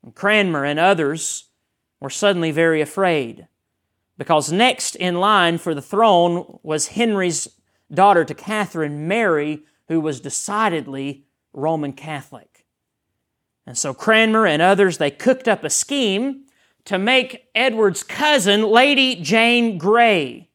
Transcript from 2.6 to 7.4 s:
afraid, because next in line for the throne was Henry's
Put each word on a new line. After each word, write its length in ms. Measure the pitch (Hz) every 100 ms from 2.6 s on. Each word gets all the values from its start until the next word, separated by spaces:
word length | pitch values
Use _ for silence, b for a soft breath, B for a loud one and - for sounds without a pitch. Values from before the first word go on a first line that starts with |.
| 165 156
afraid, 680 | 151 - 190 160 120 - - _ _ _ _ _ _ _
because 340 | 143 160 135
next 440 | 175 247 240 - -
in 240 | 180 175
line 380 | 196 208 170 165
for 160 | -
the 80 | 151
throne 760 | - 202 226 180 175 175 - -
was 260 | 156 156 -
Henry's 580 | - 233 202 180 156